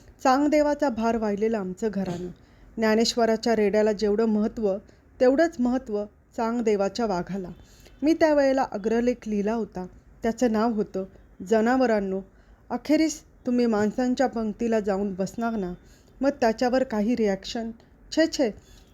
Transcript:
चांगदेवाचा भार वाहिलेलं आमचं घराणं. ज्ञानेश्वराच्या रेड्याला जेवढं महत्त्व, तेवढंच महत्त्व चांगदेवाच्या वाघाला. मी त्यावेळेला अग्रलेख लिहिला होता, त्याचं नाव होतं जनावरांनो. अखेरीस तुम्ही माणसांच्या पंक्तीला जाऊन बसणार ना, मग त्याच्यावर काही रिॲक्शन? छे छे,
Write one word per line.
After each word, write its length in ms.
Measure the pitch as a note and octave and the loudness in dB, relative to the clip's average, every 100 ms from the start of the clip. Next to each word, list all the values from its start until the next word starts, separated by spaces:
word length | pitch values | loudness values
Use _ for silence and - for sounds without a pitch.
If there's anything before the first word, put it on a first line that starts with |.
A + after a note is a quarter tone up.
| - - | -20 -2
चांगदेवाचा 680 | C4+ C4+ D4 D4+ D4 D4 C#4+ | 2 4 4 4 2 0 -2
भार 280 | A3 A3+ A#3 | 0 -2 0
वाहिलेलं 400 | G#3+ G3+ A3 A3+ | -2 -2 -2 -2
आमचं 320 | F#3 F3+ A3+ | -4 -6 -4
घराणं. 340 | G3 F3+ F3 F3+ - - - - - | -4 -4 -6 -10 -14 -20 -20 -16 -2
ज्ञानेश्वराच्या 800 | A3 G#3+ A#3 - A3+ A3 A#3+ A3 | 2 2 2 2 2 2 0 2
रेड्याला 360 | G#3 G#3+ G#3+ | 2 2 2
जेवढं 340 | G3+ G#3+ G#3 A3+ | 2 0 0 0
महत्त्व, 520 | G#3+ A3 A3+ G#3 G3 - - _ - | 0 -2 -2 -2 -2 -8 -20 _ 2
तेवढंच 360 | B3+ C4+ E4 E4 | 4 4 2 0
महत्त्व 460 | B3 B3+ C4 G#3 G#3 _ _ - | -2 -2 -4 -6 -8 _ _ -6
चांगदेवाच्या 680 | A3+ A#3+ A3+ G#3 G3 G3 A3+ | -4 -2 0 0 0 -2 -2
वाघाला. 440 | F3+ E3 G3 F3+ - - - - - | -2 -4 -8 -10 -14 -20 -20 -20 -2
मी 120 | C#4+ | 0
त्यावेळेला 520 | E4 D#4+ D4 C4+ C4 C4 | 4 4 4 4 2 -2
अग्रलेख 560 | G#3 G#3+ A3+ A#3+ B3 A3 | -4 -2 0 0 -2 -4
लिहिला 260 | G#3 G3+ | -4 -2
होता, 340 | A3+ G#3 F#3 F#3 - - - | -2 -6 -8 -14 -16 -20 -6
त्याचं 280 | A3+ A3+ B3 | -4 0 0
नाव 200 | A3 A#3 | 2 0
होतं 320 | G#3+ G3 F#3+ F#3+ - - - F#3 | 0 -4 -6 -10 -12 -20 -14 0
जनावरांनो. 760 | A3 A3+ C4 B3+ G#3+ G3 F#3+ F#3+ - - - - | 2 2 2 2 0 -2 -6 -8 -18 -20 -20 -10
अखेरीस 540 | B3 - D#4 D#4 - - - - | -6 0 2 2 -4 -16 -12 -4
तुम्ही 200 | B3 A#3+ | 0 2
माणसांच्या 640 | G#3 G#3 G#3 B3 B3 C4 | 2 0 0 0 0 0
पंक्तीला 520 | A#3 A3 F#3+ A#3 A3 | -2 -6 -4 -2 0
जाऊन 340 | G#3 F#3+ G#3 | 0 -2 -2
बसणार 400 | F#3 F#3+ - A#3 | -4 -6 -4 -4
ना, 200 | A3+ F3+ F3+ - - - - | -4 -6 -8 -18 -20 -20 -4
मग 80 | C4+ | -2
त्याच्यावर 540 | C#4 A3+ A3+ B3 C4 | 2 0 2 0 0
काही 320 | C4 G#3+ G#3 A#3+ | 0 -2 0 2
रिॲक्शन? 560 | G#3+ F#3+ - A#3 A3+ A3 - _ - | 0 0 -6 -10 -10 -12 -20 _ -4
छे 160 | - D#4+ | 0 2
छे, 240 | D#4 A#3+ - - - - | 2 -2 -2 -16 -20 -20